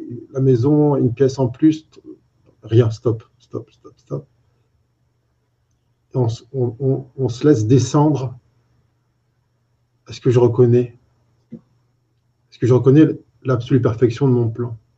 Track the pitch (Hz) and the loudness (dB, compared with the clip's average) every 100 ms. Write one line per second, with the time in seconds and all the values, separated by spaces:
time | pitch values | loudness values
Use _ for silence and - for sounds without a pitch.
0 | - 123 - 131 135 123 135 151 147 135 | -14 -14 -12 -2 0 2 2 2 2 0
1 | 127 117 135 135 131 - 156 156 - - | -2 0 -2 0 -4 0 0 0 -6 -20
2 | - - _ _ _ _ 110 113 117 110 | -20 -20 _ _ _ _ -2 2 2 0
3 | 120 110 - _ _ 120 - _ - _ | -4 -6 -8 _ _ -16 -16 _ -20 _
4 | - 143 - _ _ _ _ _ _ _ | -14 -12 -14 _ _ _ _ _ _ _
5 | _ _ _ _ _ _ _ _ _ _ | _ _ _ _ _ _ _ _ _ _
6 | _ 123 113 113 - 135 120 113 135 135 | _ -4 -4 -4 -10 -6 -6 -4 -4 -4
7 | - 139 127 - 147 131 107 131 - 151 | -6 -6 -6 -2 2 2 2 2 2 2
8 | 151 131 127 - _ _ _ _ _ _ | 2 0 -6 -12 _ _ _ _ _ _
9 | _ _ _ _ _ _ _ _ _ _ | _ _ _ _ _ _ _ _ _ _
10 | - 117 135 120 120 117 120 120 120 - | -20 -6 0 2 2 2 2 2 0 -8
11 | _ _ _ _ _ - _ _ _ _ | _ _ _ _ _ -20 _ _ _ _
12 | _ _ _ _ _ _ 117 123 131 143 | _ _ _ _ _ _ 0 2 4 4
13 | 151 - _ _ 127 120 - 131 117 110 | 4 0 _ _ -4 -4 -2 0 0 0
14 | 120 - 139 123 113 113 117 113 _ | -2 0 0 0 -2 -6 -10 -12 _